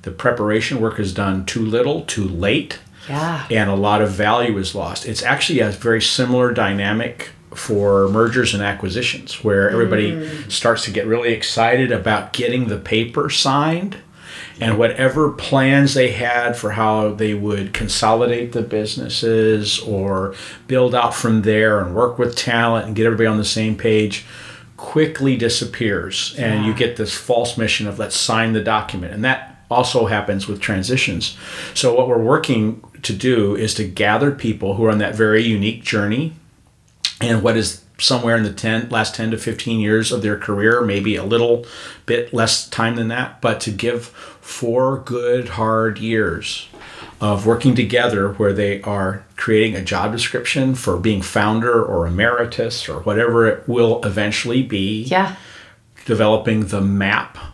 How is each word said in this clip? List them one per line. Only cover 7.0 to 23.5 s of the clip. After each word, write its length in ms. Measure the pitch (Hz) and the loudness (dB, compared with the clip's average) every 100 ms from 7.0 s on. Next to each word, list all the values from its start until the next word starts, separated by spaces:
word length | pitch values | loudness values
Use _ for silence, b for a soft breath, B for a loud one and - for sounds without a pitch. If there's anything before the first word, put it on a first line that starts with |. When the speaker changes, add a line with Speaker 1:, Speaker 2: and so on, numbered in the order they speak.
| 120 - - - - - | -4 -8 -16 -18 -18 -12
Speaker 1:
for 540 | - 104 101 98 98 | -2 0 4 4 4
mergers 440 | 107 117 123 117 | 4 2 2 0
and 80 | 101 | 0
acquisitions, 800 | 101 98 95 101 123 - - - | -2 -4 -4 -4 -4 -6 -10 -4
where 280 | 110 98 98 | 2 2 4
everybody 420 | 110 117 107 104 | 2 2 2 0
Speaker 2:
Mm. 400 | 160 151 151 104 | -2 -8 -10 -8
Speaker 1:
starts 320 | - 117 110 | 0 0 0
to 80 | - | -2
get 160 | 98 107 | -2 0
really 240 | 117 120 | 0 2
excited 580 | 110 - - 117 127 127 | -2 -2 2 2 4 2
about 440 | 110 92 104 - | 0 0 -2 -2
getting 320 | - 120 127 117 | -4 -2 -2 -2
the 80 | 95 | -4
paper 540 | - 113 117 147 151 | 0 0 0 -2 -2
signed, 680 | - 135 139 151 165 196 - - B B B B B | 0 2 2 2 -2 -4 -10 -18 B B B B B
and 180 | 113 110 | -2 2
whatever 520 | 117 123 131 147 147 | 2 4 2 4 0
plans 640 | 147 - 135 131 139 139 | 0 0 2 4 6 4
they 160 | 139 123 | 4 2
had 480 | 98 120 120 120 120 | 2 0 0 0 -2
for 140 | 104 | -4
how 400 | 104 110 107 107 | 0 2 2 0
they 220 | 104 107 | 0 -2
would 380 | 104 104 101 98 | -2 -2 -2 -4
consolidate 800 | - 107 - 110 117 123 120 120 | -4 -4 0 2 4 2 0 -2
the 100 | 120 | -4
businesses 1160 | 107 107 107 - 120 - 113 110 110 110 104 - | -2 -4 -4 -6 -6 -2 2 4 4 2 0 -4
or 540 | - 101 98 95 98 B B B - | -2 -2 -2 -2 -4 B B B -2
build 260 | 127 123 | 2 4
out 220 | 123 120 - | 4 0 0
from 280 | 117 110 | 2 2
there 360 | 104 107 110 104 | 4 4 4 2
and 160 | 90 92 | 0 0
work 240 | 120 120 | 0 2
with 160 | 123 120 | -2 -2
talent 520 | - 117 117 113 113 | 0 2 2 0 -2
and 60 | 107 | 0
get 100 | 113 | 2
everybody 220 | 110 113 | 4 2
on 100 | 107 | 2
the 80 | |
same 300 | 101 | 0